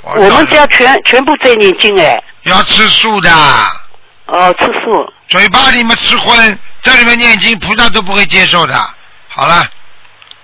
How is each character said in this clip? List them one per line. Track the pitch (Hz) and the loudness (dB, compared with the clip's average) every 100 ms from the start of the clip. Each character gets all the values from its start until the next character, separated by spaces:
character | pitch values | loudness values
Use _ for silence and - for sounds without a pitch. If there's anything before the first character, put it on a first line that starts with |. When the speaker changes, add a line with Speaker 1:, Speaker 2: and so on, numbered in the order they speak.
Speaker 1:
嗯。 | - 156 | -6 2
我 | 285 | 2
们 | 302 294 | 4 2
家 | 302 294 | 2 2
全， | - 254 269 | 2 2 0
全 | - 240 269 | 0 -2 0
部 | 294 | 0
在 | 262 226 | 2 2
念 | 202 165 | 2 2
经 | 214 196 | 0 2
哎。 | 151 117 - - | 2 0 -6 -12
Speaker 2:
要 | 160 190 | -2 -2
吃 | 214 202 214 | 0 0 2
素 | - 220 208 | 0 0 0
的。 | 170 165 165 - 92 - - - _ - - | 2 2 2 2 -2 -6 -14 -20 _ -20 -6
Speaker 1:
哦， | 170 180 180 | 0 0 0
吃 | - - | -4 -4
素。 | - 185 - _ - | -4 -4 -4 _ -6
Speaker 2:
嘴 | 180 202 | -2 0
巴 | 214 262 | 0 0
里 | 247 | 0
面 | 233 233 | -2 -2
吃 | - 233 | -2 -2
荤， | - 233 220 196 - - | 0 2 2 -2 -12 -4
在 | 247 254 | 0 2
里 | 233 | 2
面 | 240 | 0
念 | 240 214 | 0 0
经， | 214 226 | -2 -4
菩 | 170 214 | -4 0
萨 | 233 | 2
都 | 220 | 2
不 | 196 | -2
会 | 202 202 | -2 0
接 | 190 185 | 0 0
受 | 175 151 | 0 0
的。 | - - - - - - | -2 -6 -12 -20 -20 -14
好 | - 143 | -4 0
了。 | 170 147 - - - - - - - | 0 -2 -10 -18 -20 -20 -20 -20 -20